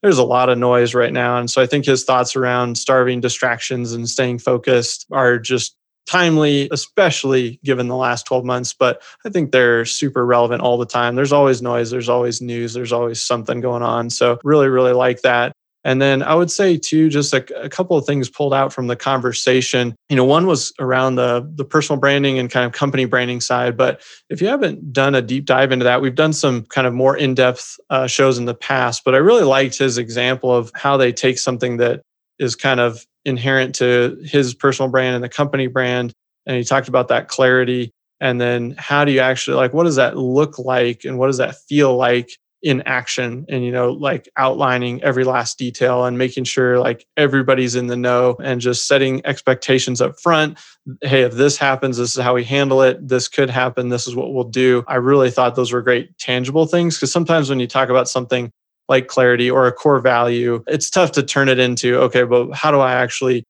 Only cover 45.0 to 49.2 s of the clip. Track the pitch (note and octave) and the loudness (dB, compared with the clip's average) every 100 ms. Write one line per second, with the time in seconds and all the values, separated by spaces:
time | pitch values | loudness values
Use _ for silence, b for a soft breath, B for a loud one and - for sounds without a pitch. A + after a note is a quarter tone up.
45 | D3 B2+ B2+ B2+ A2+ - B2 A#2+ B2+ B2 | -2 0 0 0 -4 -6 -8 -2 0 2
46 | B2 B2 B2+ B2+ B2+ - B2+ B2 B2 A#2 | 0 -2 -4 -4 -6 0 2 2 0 -4
47 | _ - C#3+ C3+ B2+ C3 B2+ B2 B2 B2 | _ 0 2 2 2 0 0 -2 -4 -4
48 | B2 B2 B2+ B2 C3+ B2 B2 B2 - C#3 | 0 2 2 0 -4 -4 -2 -2 0 2
49 | C3+ C3 | 2 -2